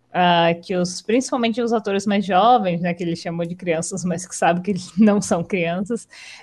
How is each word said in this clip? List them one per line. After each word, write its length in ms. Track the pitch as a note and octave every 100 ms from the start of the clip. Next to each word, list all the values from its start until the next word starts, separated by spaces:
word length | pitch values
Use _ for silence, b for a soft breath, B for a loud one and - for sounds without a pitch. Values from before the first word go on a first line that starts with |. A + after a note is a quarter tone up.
| _
ah, 380 | F3+ F3 E3+ E3+ E3+
que 140 | F3 F3+
os, 260 | F3+ -
principalmente 580 | - A#3+ C4 C4+ A#3 A3+
os 120 | A#3
atores 340 | A3+ G#3+ G3 G#3+
mais 180 | G3+
jovens, 560 | F#3 F#3 A3 B3 F#3 E3+
né, 140 | F3
que 80 | F3
ele 140 | E3+ E3+
chamou 280 | F3 E3+ E3+
de 100 | F3+
crianças, 480 | F3+ D#3+ E3+ F#3
mas 220 | F3+ E3+ -
que 100 | -
sabe 240 | F3 F3
que 100 | F3+
eles 220 | G3 -
<laughs> 40 | F#3
não 240 | G#3+ G#3
são 220 | - F3+
crianças, 640 | E3 F#3+ E3 F3+ G3+ A#3 - B B B